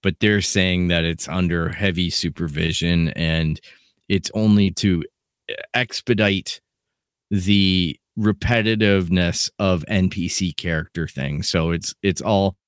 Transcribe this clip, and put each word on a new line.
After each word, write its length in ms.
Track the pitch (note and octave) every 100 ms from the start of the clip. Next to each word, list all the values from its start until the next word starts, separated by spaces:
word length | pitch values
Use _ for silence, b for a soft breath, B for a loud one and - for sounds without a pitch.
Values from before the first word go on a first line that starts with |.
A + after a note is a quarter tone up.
But 160 | G2 E2
they're 220 | G#2+ G#2
saying 480 | F2 G2+ F#2 F2+ F2+
that 160 | E2+
it's 240 | E2 E2 -
under 400 | F#2 F2+ E2+ E2
heavy 420 | - G2 F2 F2
supervision 1000 | - E2+ - E2+ D2 E2 E2+ E2+ F2 E2
and 500 | - D#2+ D#2+ D#2+ D2+ B B B B _
it's 240 | G2 -
only 380 | A2 G#2+ G#2 G2
to 320 | F2 G2+ F2 - _ _ _ - - -
expedite 880 | A#2+ B2 - - G#2+ G#2 G2 - - _ _ _ _ _ _ _
the 680 | G#2 F2+ G2+ F#2+ F#2 F2 - _ -
repetitiveness 1300 | G#2+ G#2 - A#2+ G#2+ A2 G#2+ G2 F2 F#2 F2 F2 - -
of 260 | G2 F2+ -
N 200 | G2+ F#2
P 180 | G2 F2
C 240 | - F#2
character 540 | - F2+ D#2+ D#2+ - D#2+
things. 420 | - C#2 C#2+ -
So 220 | F2 E2
it's, 240 | E2+ - -
it's 180 | G2 F2
all 360 | G#2 G2+ G2 F#2+